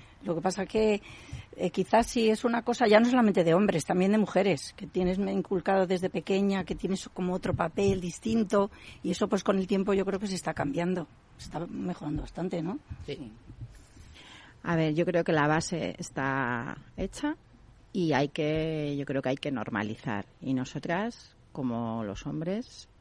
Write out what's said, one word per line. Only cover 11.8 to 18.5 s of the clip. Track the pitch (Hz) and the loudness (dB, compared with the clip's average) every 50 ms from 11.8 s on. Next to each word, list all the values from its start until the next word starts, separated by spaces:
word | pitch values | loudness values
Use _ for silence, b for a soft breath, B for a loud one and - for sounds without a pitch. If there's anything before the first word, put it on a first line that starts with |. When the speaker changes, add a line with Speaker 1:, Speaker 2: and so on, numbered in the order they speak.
| 196 180 175 - 170 151 151 139 | -6 -6 -6 -6 -6 -6 -4 -4
Speaker 1:
bastante, | 131 - - 160 170 185 185 170 | -6 -8 -8 -6 -6 -4 -4 -4
¿no? | 160 170 226 302 - - - - - | -4 -4 -6 -8 -10 -12 -14 -12 -10
Speaker 2:
Sí. | - - - 135 107 110 113 - - - - 117 - B B B B B B B B B B B B B B B B B - - | -10 -10 -10 -12 -14 -16 -18 -20 -20 -16 -14 -16 -16 B B B B B B B B B B B B B B B B B -8 -4
A | 180 170 | 0 0
ver, | 160 160 156 151 | 2 2 2 2
yo | 165 170 | 2 2
creo | 175 175 170 165 | 2 2 2 2
que | - | 2
la | 165 156 147 151 | 2 4 4 4
base | 156 165 - - 180 156 107 87 - - | 2 2 0 -2 -4 -4 -4 -6 -6 -8
está | 180 - - 143 135 135 135 135 131 120 123 117 117 - - - - - - | -12 -10 -6 -4 -2 -2 -2 -2 -2 -2 -2 -4 -4 -8 -10 -12 -16 -14 -10
hecha | - 190 196 - - - 294 330 - _ - - - - - - - - - | -8 -8 -8 -6 -4 -4 -4 -4 -6 _ -20 -20 -20 -20 -20 -20 -20 -16 -6
y | - 196 175 156 | -2 0 2 2
hay | 143 127 147 143 | 4 2 2 0
que, | - - 151 151 | -2 -2 -2 0